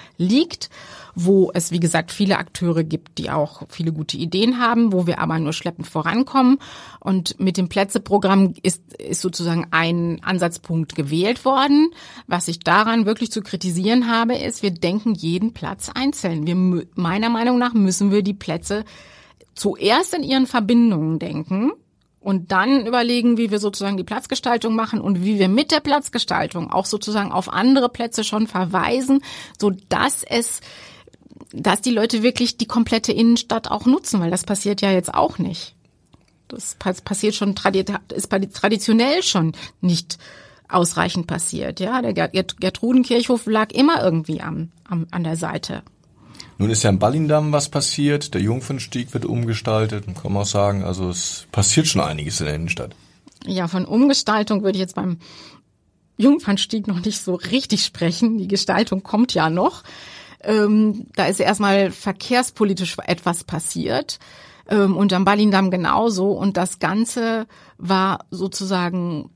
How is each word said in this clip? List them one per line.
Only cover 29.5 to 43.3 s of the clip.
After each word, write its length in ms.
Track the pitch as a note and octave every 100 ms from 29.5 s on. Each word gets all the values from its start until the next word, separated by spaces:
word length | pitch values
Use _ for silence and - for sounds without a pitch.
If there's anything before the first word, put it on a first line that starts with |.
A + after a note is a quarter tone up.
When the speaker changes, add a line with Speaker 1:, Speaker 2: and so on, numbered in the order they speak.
| -
Speaker 1:
so 120 | G3+ F#3 -
dass 340 | - C#4+ -
es, 380 | - A#3 A#3 - - - - - - _ - - -
dass 300 | - F#3+ G#3
die 100 | B3+
Leute 320 | A3 A#3 A3
wirklich 340 | B3 B3 A#3+ -
die 100 | A3+
komplette 440 | A#3 A3+ A3+ -
Innenstadt 580 | - A#3 A#3 - A3+ -
auch 160 | G#3 B3
nutzen, 360 | D#4+ - G3
weil 100 | E3+
das 120 | F#3
passiert 380 | - G3+ G3+ G3+
ja 100 | G3
jetzt 220 | F#3 F3
auch 260 | - - -
nicht. 360 | F3+ E3 - _ _ _ _ _ _ _ _
Das 280 | - - -
pa-, 140 | F#3+
passiert 420 | F#3 - G3 G#3 G#3
schon 180 | G3+
tradi-, 320 | G3 G3 F#3+ F#3+ G3 -
ist 160 | - -
pa-, 100 | G3
traditionell 840 | G3 - G#3+ G#3+ A3+ A3+ B3+ F4
schon 300 | - F#3 D#3+ - - -
nicht 360 | F3+ E3 - - - - - - -
ausreichend 560 | F#3 E3+ E3+ F3+ F3+ E3+
passiert. 520 | E3 - - - E3+
Ja, 220 | F#3+ B3+
der 120 | A#3
Gert-, 200 | E3+ D#3+
Gert-, 280 | F#3+ F#3 -
Gertrudenkirchhof 840 | F#3 - A#3 B3+ B3 A#3+ A#3+